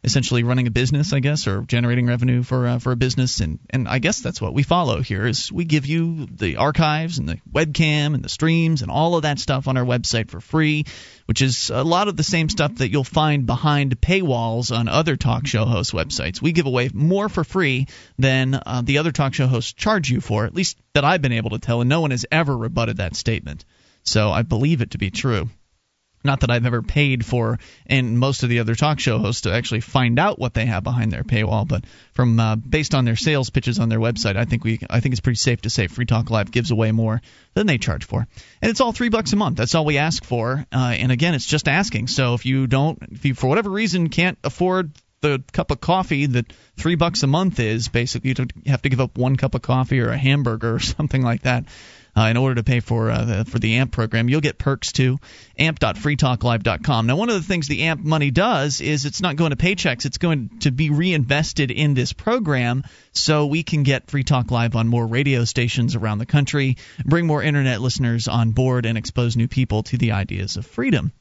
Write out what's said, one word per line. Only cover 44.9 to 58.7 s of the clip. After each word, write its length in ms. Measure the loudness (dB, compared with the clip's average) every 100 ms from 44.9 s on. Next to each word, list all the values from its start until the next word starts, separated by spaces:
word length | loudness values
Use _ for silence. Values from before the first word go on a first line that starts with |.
| -10 _ _
the 200 | -2 -2 -2
cup 180 | -4 -2
of 100 | -2
coffee 460 | 2 0 2 0 2
that 260 | 0 -2 -12 _ -4
three 200 | 0 2
bucks 260 | 2 2
a 60 | 2
month 320 | 2 2 0
is, 260 | -2 -2 -2
basically 420 | -2 -2 -4 -2 -2
you 100 | -4 -6 -2
have 160 | 0
to 60 | 0
give 120 | 0
up 160 | 0 0
one 200 | 0 2
cup 180 | 0
of 80 | -2
coffee 380 | 0 0 2 0
or 80 | 0
a 80 | 2
hamburger 560 | 2 2 0 -2 -2
or 60 | -2
<laughs> 160 | -2 -2
something 240 | -2 0
like 200 | 0 0
that, 220 | 0 -2 -4 -18 -20 -20 _ 2
uh, 60 |
in 140 | 2 4
order 200 | 2 0
to 80 |
pay 160 | 0 0
for, 280 | 0 0 0
uh, 140 | 0
the, 200 | 0 -2
for 140 | -2 0
the 160 | 2 2
amp 160 | 0
program. 360 | 0 0 0 2
You'll 120 | 2
get 180 | 0 -2
perks 320 | -2 -2 -2
too. 260 | 0 2 0 -6 -20 -20 0
amp 220 | 0 2
dot 180 | 0 0
free 200 | -2 2
talk 260 | 2 2
live 220 | 0 0
dot 180 | 0 -2
com. 240 | 0 0 2
Now, 80 |
one 140 | 0 0
of 60 | -2
the 60 | -2
things 220 | -4 -2
the 160 | -2
amp 180 | -2 -2
money 280 | -2 0 2
does 480 | 2 2 2 0